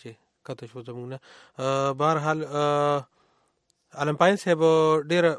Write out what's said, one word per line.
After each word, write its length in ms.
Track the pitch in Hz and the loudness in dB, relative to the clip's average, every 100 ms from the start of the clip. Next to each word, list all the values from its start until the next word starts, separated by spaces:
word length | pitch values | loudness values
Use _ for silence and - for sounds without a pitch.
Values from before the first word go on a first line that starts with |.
چې 80 | 120 113 _ _ - | -16 -20 _ _ -16
کته 200 | 123 113 | -14 -14
شو 160 | 123 120 | -16 -14
زموږ 160 | 123 123 | -14 -12
نه. 60 | 131 - - - - | -14 -16 -20 -20 -6
آه، 260 | 131 135 139 135 | -2 0 -2 0
بهرحال، 420 | 151 160 151 156 147 147 | 0 0 0 -2 -4 -2
آه، 400 | 147 147 147 143 131 _ _ _ _ _ _ _ _ 135 | 0 2 2 0 -4 _ _ _ _ _ _ _ _ -6
علم 140 | 147 151 | -4 2
پاین 160 | 175 202 | 2 2
صاحب 180 | 190 160 160 160 156 156 147 | 0 2 4 4 4 2 2
ډېره 220 | 175 170 | 2 2